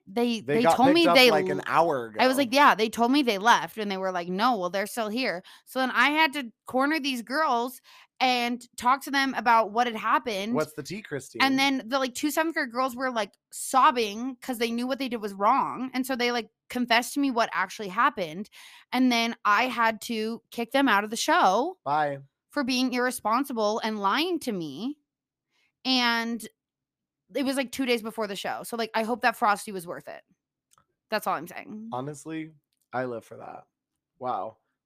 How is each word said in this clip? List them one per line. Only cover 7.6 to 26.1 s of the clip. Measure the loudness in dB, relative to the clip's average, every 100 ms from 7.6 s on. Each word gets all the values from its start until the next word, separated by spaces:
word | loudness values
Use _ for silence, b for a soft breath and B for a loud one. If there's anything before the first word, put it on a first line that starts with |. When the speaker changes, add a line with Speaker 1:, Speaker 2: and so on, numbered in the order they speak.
| -2 -8 B B B _
Speaker 1:
and | 0 0 -2 -4 -10 -4
talk | 0 0
to | 0
them | -2 0 0
about | 2 4 2
what | 0 -2
had | -2
happened. | -2 -2 -2 -4 -2
Speaker 2:
What's | -2 -2
the | -6
tea, | -10 -12
Christine? | -8 -10 -10 0
Speaker 1:
And | 2 4
then | 2 0 -2
the, | -2
like, | -2
two | -2 -2
seventh | 0 -2
grade | -2 -4
girls | -2 -4
were, | -2 -4
like, | -2 -4 _ _
sobbing | -12 0 4 6 4 -2 -4 -8 -8
'cause | -8 -4
they | -2
knew | -2 -2
what | -4
they | -4
did | -4
was | -6
wrong. | 0 2 4 0 -4 -6
And | -4 -4
so |
they, | 0 0
like, | -2 -6 _ _
confessed | -6 2 2 2
to | -2
me | 0
what | 0 0
actually | -2 -6 -6 -6
happened. | 0 0 0 -6 -8 -12 B B B B
And | 2 4
then | 4 0 -2
I | 2 2
had | 2 2 0 0
to | -6 -4 -4 -6 -10
kick | -8 -2
them | 2 4
out | 4
of | 2
the | -4
show | 2 4 4 4 0 -4
Speaker 2:
Bye. | -2 0 0 -4 -12 _ _
Speaker 1:
for | -4
being | -2 0 0
irresponsible | 0 -2 -2 -2 0 0 0 0 0
and | -2 -2
lying | 0 0 0 -2
to | -4
me. | -6 -6 -8 -8 -10 _ _ _ _ _ _ _ _
And | 0 2 2